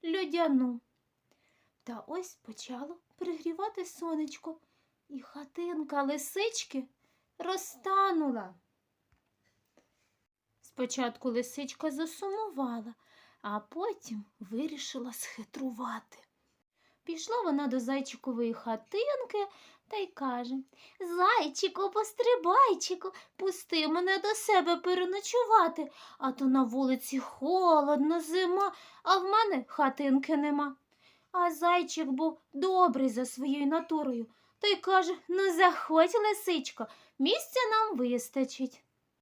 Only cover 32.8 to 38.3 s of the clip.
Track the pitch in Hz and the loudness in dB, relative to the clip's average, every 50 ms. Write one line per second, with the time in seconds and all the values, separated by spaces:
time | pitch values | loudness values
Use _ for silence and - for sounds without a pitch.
32.8 | 359 349 233 277 269 262 214 233 254 240 - 254 262 277 277 294 285 277 311 330 | 6 6 4 4 2 0 0 0 -4 -4 -6 -6 -2 -2 0 0 2 2 2 0
33.8 | 330 330 320 311 294 269 247 233 226 - _ _ _ _ _ _ - 415 392 359 | 0 0 -2 -2 -2 -2 -2 -4 -6 -8 _ _ _ _ _ _ 0 0 0 0
34.8 | - 370 381 370 359 330 370 - - - 349 381 392 392 339 330 370 359 320 - | 2 4 4 4 4 4 -2 -6 -4 -4 0 0 2 2 4 6 6 6 6 4
35.8 | - - 320 320 330 359 349 453 415 427 415 - - 381 349 302 262 - - - | -2 2 6 6 6 6 6 2 2 2 0 0 0 -2 -2 -2 -2 -6 -8 -10
36.8 | 233 - - - - _ _ - 269 320 440 659 - - - 508 494 440 440 440 | -10 -10 -12 -18 -20 _ _ -2 0 2 2 0 -2 -2 -2 0 0 2 2 2
37.8 | 440 427 381 240 247 240 247 240 240 - | 2 2 0 -2 -2 0 0 -2 -4 -4